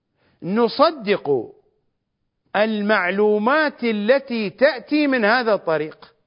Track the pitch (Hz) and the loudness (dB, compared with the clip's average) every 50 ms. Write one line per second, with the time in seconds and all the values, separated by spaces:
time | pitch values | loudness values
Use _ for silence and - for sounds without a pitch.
0 | _ _ _ _ _ _ _ - - 165 196 226 240 220 - - 277 330 339 285 | _ _ _ _ _ _ _ -14 -8 -4 -2 0 0 0 2 4 2 2 2 -2
1 | 220 190 202 - - - 143 127 104 - - _ _ _ _ _ _ _ _ _ | -2 -2 -2 -2 0 -2 -2 -2 -2 -6 -14 _ _ _ _ _ _ _ _ _
2 | _ _ _ _ _ _ _ _ _ _ - 190 214 226 220 208 202 202 214 202 | _ _ _ _ _ _ _ _ _ _ -2 0 0 0 -2 -2 0 0 0 0
3 | 180 175 190 196 214 214 208 208 208 233 277 311 311 294 294 - 240 233 220 208 | 0 0 0 0 2 2 2 0 0 0 0 2 0 -2 -4 -4 -4 -4 -2 -2
4 | 202 208 262 277 277 277 240 226 214 190 - - 247 294 294 247 - - 294 302 | 0 2 0 0 0 -4 -6 -6 -6 -6 -2 2 2 2 2 0 -6 -2 -2 0
5 | 294 285 262 254 220 202 226 254 247 220 208 185 - 170 160 156 151 156 147 - | 0 2 0 2 2 2 2 2 2 0 -2 -2 0 -2 -2 -2 -2 -6 -10 -16
6 | - - _ _ _ | -20 -20 _ _ _